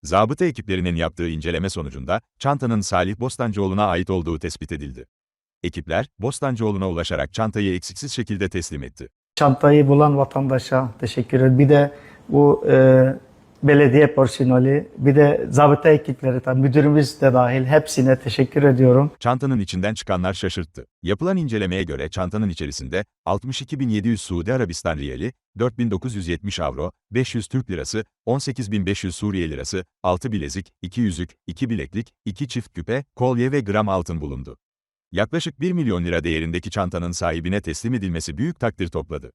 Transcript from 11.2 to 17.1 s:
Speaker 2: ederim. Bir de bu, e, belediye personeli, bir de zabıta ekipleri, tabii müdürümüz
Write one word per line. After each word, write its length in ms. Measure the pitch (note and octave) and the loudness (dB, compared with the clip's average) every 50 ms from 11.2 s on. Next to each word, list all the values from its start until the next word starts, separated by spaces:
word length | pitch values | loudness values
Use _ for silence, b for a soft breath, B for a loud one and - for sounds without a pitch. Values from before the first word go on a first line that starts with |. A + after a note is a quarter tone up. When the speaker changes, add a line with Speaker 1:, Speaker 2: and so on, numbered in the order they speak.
| A#2 - - B2+ | -4 0 2 4
Speaker 2:
ederim. 200 | C3 C3 B2+ B2 | 6 6 6 6
Bir 100 | C#3+ C3+ | 6 8
de 240 | D3 C#3+ C#3+ C#3+ B B B B B B B - | 8 6 6 2 B B B B B B B 0
bu, 360 | - C#3+ D3 C#3+ C#3 - - - | 4 6 6 6 6 4 4 4
e, 480 | C3+ C3+ C3 C3 C3 C3 B2+ C3 C3 - - _ _ _ _ _ _ _ | 6 8 8 8 8 8 6 4 2 -4 -12 _ _ _ _ _ _ _
belediye 520 | - C#3 D3 C#3+ D3 C3 A#2+ D3 D3+ D3 D3+ | 2 4 6 8 6 8 8 6 6 6 6
personeli, 720 | - C3+ A#2+ - - C3+ B2+ B2+ B2+ B2+ C3+ C#3 D3 - - - - | 2 2 2 2 0 2 2 4 4 4 4 2 0 -2 -6 -10 0
bir 180 | B2+ C#3 C3+ | 2 4 6
de 300 | D3 D3 C#3+ D3 - - - | 8 6 6 4 0 -2 0
zabıta 380 | - C3 D3 D3 D3 D3 - E3+ | 4 6 6 6 6 6 6 4
ekipleri, 520 | D3+ C#3+ - - C3 - - C3+ B2 B2+ | 4 4 2 -4 -8 -4 -2 -2 -2 -2
tabii 200 | - C3 B2+ C3 | -2 -2 0 2
müdürümüz 600 | C3+ C#3 A#2+ D3+ D3 D3 D3 D3+ C#3+ - | 2 4 4 4 4 6 4 4 2 2